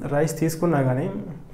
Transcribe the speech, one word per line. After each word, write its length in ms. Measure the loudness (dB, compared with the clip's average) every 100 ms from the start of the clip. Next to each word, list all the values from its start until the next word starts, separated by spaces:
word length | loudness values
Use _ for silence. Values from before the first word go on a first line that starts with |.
| -2
rice 320 | 2 2 2
తీసుకున్నా 440 | -2 2 2 4
కానీ 280 | 2 2 -2 -4 -8 -12 -14